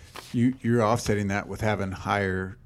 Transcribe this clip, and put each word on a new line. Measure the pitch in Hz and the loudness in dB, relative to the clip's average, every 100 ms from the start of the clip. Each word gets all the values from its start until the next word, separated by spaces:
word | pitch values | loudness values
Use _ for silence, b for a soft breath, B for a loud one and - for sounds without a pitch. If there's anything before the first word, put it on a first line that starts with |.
| B B - | B B -6
you, | 120 123 127 | 0 2 0
you're | 113 120 | 0 2
offsetting | 107 117 - 104 101 | 4 2 2 0 0
that | 101 92 | -2 -4
with | 98 | -2
having | 110 98 95 | 0 0 -2
higher | 92 101 101 98 95 92 98 | -4 -2 0 0 -2 -6 -10